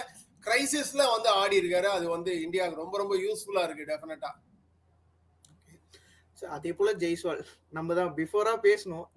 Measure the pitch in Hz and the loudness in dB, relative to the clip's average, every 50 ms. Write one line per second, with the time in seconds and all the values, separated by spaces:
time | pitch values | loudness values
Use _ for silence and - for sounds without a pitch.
0 | 247 - - - - - _ _ - 214 226 254 277 277 294 294 277 277 269 277 | -4 -6 -10 -20 -20 -20 _ _ -2 0 2 2 2 2 0 0 -2 0 2 2
1 | 277 254 226 220 226 226 202 196 196 202 196 190 175 175 180 180 185 202 196 185 | 4 4 4 2 4 4 4 4 4 4 4 4 4 4 2 2 2 2 2 0
2 | 170 170 170 170 170 180 180 165 160 170 175 185 180 175 160 151 165 180 190 202 | 0 -2 -2 -2 -2 -2 -4 -4 -4 -2 -2 -2 -2 -2 -4 -6 -8 -6 -4 -4
3 | 202 196 202 185 185 208 214 - - 202 196 185 175 160 214 - - - 311 302 | -2 0 0 0 0 -2 -4 -4 -6 -4 -2 -2 -2 -2 -4 -8 -8 -6 -6 -6
4 | 330 320 311 - - - - - _ _ _ _ _ _ _ _ _ _ _ _ | -6 -10 -12 -10 -10 -10 -12 -14 _ _ _ _ _ _ _ _ _ _ _ _
5 | _ _ _ _ _ _ _ _ _ - - _ _ _ - - _ _ - - | _ _ _ _ _ _ _ _ _ -20 -20 _ _ _ -20 -20 _ _ -20 -20
6 | _ _ _ _ _ _ _ - - - 156 143 156 170 170 - 196 214 208 180 | _ _ _ _ _ _ _ -14 -12 -10 -8 -6 -6 -4 0 2 2 2 2 2
7 | 175 170 170 170 - 175 151 - 147 - - - _ _ - 160 160 165 170 175 | 0 0 0 -2 -2 -4 -4 -4 -6 -10 -16 -20 _ _ -10 -6 -4 -2 0 0
8 | 180 175 147 151 160 156 - 208 208 220 226 - 208 202 208 202 - 185 165 160 | 0 0 -2 -4 -4 -2 0 0 2 2 2 4 6 6 4 4 2 -6 -10 -10
9 | 170 - _ | -12 -14 _